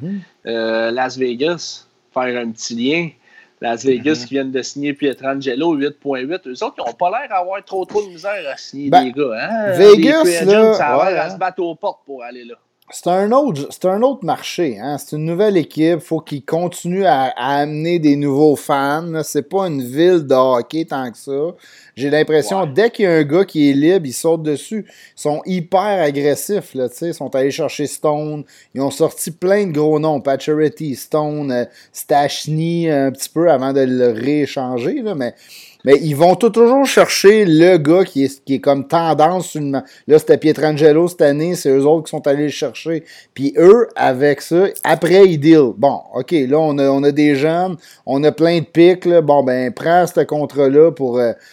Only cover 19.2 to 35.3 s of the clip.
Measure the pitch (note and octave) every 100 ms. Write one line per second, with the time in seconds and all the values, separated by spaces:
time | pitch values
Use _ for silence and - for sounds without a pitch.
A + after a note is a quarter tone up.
19.2 | D3 D3 - G3 F#3+ C#3 B2 C3+ F3 F3+
20.2 | C#3 C3 C3 B2 A#2+ D#3+ D#3+ C#3 B2+ G#2+
21.2 | - C#3 D#3+ F3 _ - _ - C#3 D3+
22.2 | D3+ D#3 B2 F#3+ E3 C3 A#3 - G3 D#3+
23.2 | C#3+ E3 G3 D#3 C#3+ C#3 D#3 F#3+ C#3+ A#2
24.2 | E3 E3 D3+ C#3 - G#3+ G3 _ - -
25.2 | D3+ D3 - F#3 D#3 F#3+ G#3 G3 D3+ C#3+
26.2 | C#3+ C#3 - G3+ - C3 B2 - E3+ D#3
27.2 | C3 C3 C#3 C3+ C#3+ - C#3+ - D#3 D3
28.2 | D3+ D3+ C#3 _ _ B2 C#3 - D#3+ -
29.2 | - D#3 F3+ G3+ G3+ D3 D3+ D3+ D#3 C#3+
30.2 | C#3 C3+ - D3+ D3+ - D#3 A#2+ - D#3
31.2 | D3+ D3+ C#3+ B2 A#2 - _ - - D3
32.2 | C#3+ - - D#3 E3 E3+ E3 C#3+ C#3 C3
33.2 | - D#3 E3+ C3+ C3 C#3 C3 B2+ B2 A2
34.2 | B2+ D3+ C#3 - B2+ B2 C3+ C#4+ G#3+ E3
35.2 | A#2+